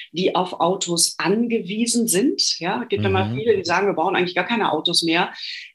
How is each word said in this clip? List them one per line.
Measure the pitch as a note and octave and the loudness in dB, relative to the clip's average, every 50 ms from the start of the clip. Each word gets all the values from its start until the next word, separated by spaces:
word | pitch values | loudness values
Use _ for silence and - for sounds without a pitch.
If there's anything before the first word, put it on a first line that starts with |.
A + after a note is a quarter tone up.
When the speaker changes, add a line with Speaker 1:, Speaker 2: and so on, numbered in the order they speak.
| - - - | -14 -8 -4
Speaker 1:
die | D#3+ F#3 F#3+ - | -2 0 2 2
auf | E3+ F#3 F#3 - - | 2 0 -2 0 0
Autos | D#3+ E3+ F#3+ F#3+ - F3 F3 E3 - - - - | 2 2 2 0 -2 -2 0 2 0 0 0 0
angewiesen | D#3 D#3+ G3+ A3+ A#3 A#3+ A3+ A3 F#3 F3 G3+ G#3+ A#3 A3+ - A#3+ A3+ A3+ | 0 0 2 2 2 0 0 -2 -2 -2 -4 -2 0 0 0 0 0 2
sind. | - F3+ A3+ D4 G4+ - - - - - | 2 2 2 2 2 0 0 0 -2 -2
Ja, | E3 F3 G#3 A#3+ A#3+ | -2 -4 -4 -4 -4
gibt | - G3+ G3+ G#3 | -2 -2 0 2
immer | G3 F#3+ F#3+ F#3+ | 2 2 2 0
Speaker 2:
Mhm. | G#3 A#3 | 0 -2
Speaker 1:
viele, | - A3 A#3+ G#3+ F#3+ | 0 2 2 2 2
die | F3+ | 2
sagen, | E3 E3+ F3+ G3+ G3+ | 0 0 2 2 2
wir | F3+ | 0
brauchen | D#3+ D#3+ F#3+ F#3 | 0 0 0 2
eigentlich | - F#3 F3 - | 0 0 0 0
gar | F3+ F#3 | -2 -2
keine | - A#3+ A3 F#3+ C#3+ C#3 | 0 0 0 0 0 0
Autos | D#3 D#3 F3 E3+ - - | 0 -2 -2 0 0 0
mehr. | E3 D#3+ E3+ F#3+ - - - - - - - - - | 2 2 2 0 0 -4 -8 -12 -12 -12 -12 -14 -16